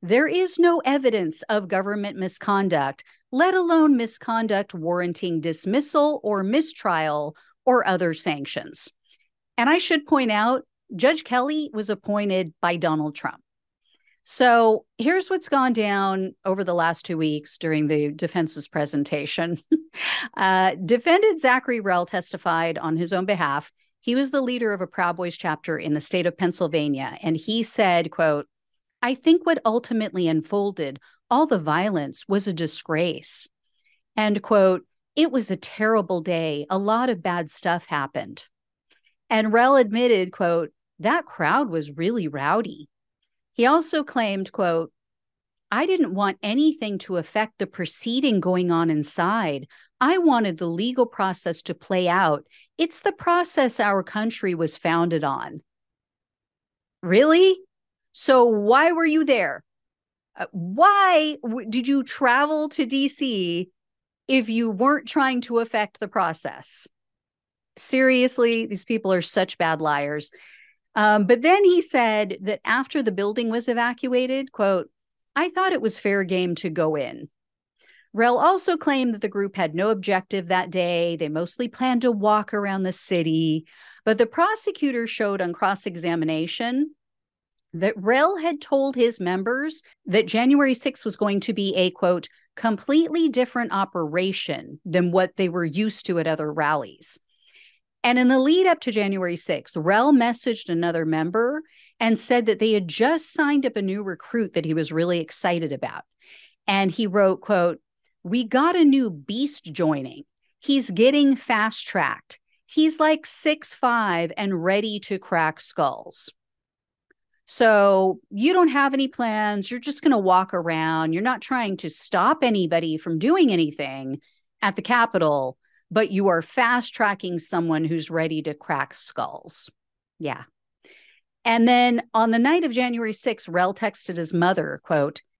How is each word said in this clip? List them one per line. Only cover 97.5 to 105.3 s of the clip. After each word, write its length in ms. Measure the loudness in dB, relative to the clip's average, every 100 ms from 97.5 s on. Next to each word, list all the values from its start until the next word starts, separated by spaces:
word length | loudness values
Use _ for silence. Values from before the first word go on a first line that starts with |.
| _ _ _ _ _
And 160 | 0 4
in 100 | 4
the 100 | 4
lead 280 | 4 4 4
up 140 | 2
to 120 | 0
January 440 | -2 -2 -2 -4 -4
sixth, 400 | -4 -4 -4 -4
Rell 380 | 2 4 6
messaged 560 | 6 4 0 -4 -4 -4
another 340 | -4 -2 -2
member 580 | -2 0 0 0 -2 -2 -10 _ _ -4
and 180 | 0 0
said 280 | 2 2 2
that 140 | 0
they 120 | 2
had 160 | 0 -2
just 420 | 0 0 0 -4
signed 360 | -2 2 2 0
up 100 | -4
a 60 |
new 200 | -4 -4
recruit 520 | -6 -10 -6 -4 -2
that 100 | -2
he 80 | -2
was 180 | -2 -2
really 280 | -2 0 -2
excited 520 | -4